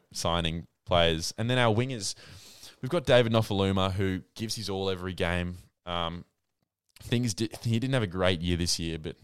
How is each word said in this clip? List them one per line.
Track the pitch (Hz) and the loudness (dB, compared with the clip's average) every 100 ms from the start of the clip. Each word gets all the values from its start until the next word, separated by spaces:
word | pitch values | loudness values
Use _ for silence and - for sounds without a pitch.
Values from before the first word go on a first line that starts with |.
| _ | _
signing | - 90 85 82 82 - _ | -6 0 0 0 -4 -8 _
players. | - 90 85 80 85 - | 0 4 4 2 -4 -4
And | 113 | -2
then | 127 | 2
our | 120 | 2
wingers, | 107 127 123 101 - - - - - - - | 2 0 -4 -8 -8 -14 -20 -20 -20 -20 -14
we've | 127 | -4
got | 170 135 | -4 6
David | 123 117 | 6 6
Nofoaluma, | 113 110 98 98 95 95 | 4 2 2 2 2 2
who | 95 98 92 - | 0 -2 -2 -6
gives | - 110 113 | -10 -8 -6
his | 98 | -6
all | 95 98 | -4 -2
every | 92 90 | -4 -6
game. | 90 87 90 87 90 - _ - | -2 0 0 -2 -6 -16 _ -8
Um, | 87 85 85 - _ _ _ _ _ _ - | -4 -4 -6 -14 _ _ _ _ _ _ -16
things | - 120 123 | -4 -2 -2
di-, | 101 113 - | -2 -6 -6
he | 117 113 | -2 -2
didn't | 131 | 0
have | 135 | -2
a | 107 | -2
great | 90 92 92 | 0 2 2
year | 87 87 | 0 0
this | 87 - | 0 -2
year, | 82 80 | -2 -6
but | 78 73 | -8 -12